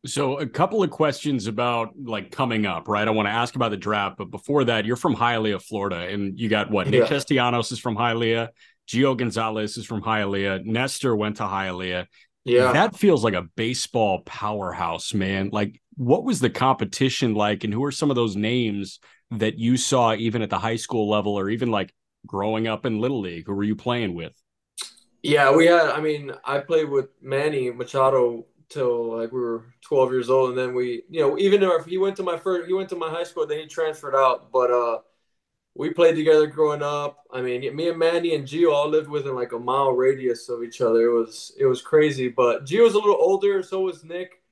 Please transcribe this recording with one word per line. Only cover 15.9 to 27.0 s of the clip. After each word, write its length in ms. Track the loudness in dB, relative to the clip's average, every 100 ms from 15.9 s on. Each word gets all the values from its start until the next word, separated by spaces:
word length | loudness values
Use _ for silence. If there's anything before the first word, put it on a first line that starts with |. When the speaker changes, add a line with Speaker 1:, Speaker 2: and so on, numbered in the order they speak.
| -8
Speaker 1:
what 260 | 2 2
was 160 | 2 0
the 120 | 0
competition 840 | 2 0 2 -2 0 -2 0 -2
like, 300 | 2 0 0
and 100 | -4
who 80 | -4
are 80 | -4
some 200 | -2 0
of 40 |
those 220 | 2 0 0
names 640 | -2 0 -2 -4 -8 -14 _ _ _
that 260 | -2 -2 0
you 180 | 0 0
saw 380 | 2 2 2
even 260 | 2 -2 -2
at 100 | -2
the 80 | -2
high 180 | -2 -4
school 320 | -4 -2 0
level 280 | 0 0 -2
or 140 | -2
even, 220 | -2 -2
like, 200 | -2 -4 _ _ _ -10
growing 400 | -6 -2 -2 -2
up 180 | -2 -4
in 140 | -2
Little 220 | -2 -2
League? 240 | -6 -10 -8
Who 80 |
were 100 | -4
you 100 | -2
playing 400 | -2 -2 -2 -2
with? 260 | -6 -10 _ _ _ _ -14 -14 _ _ _
Speaker 2:
Yeah, 260 | 0 4 6
we 160 | 8 8
had, 240 | 6 4
I 100 | 0
mean, 300 | -2 -2 -6 -12
I 160 | -4 -4
played 280 | 0 0 2
with 200 | 0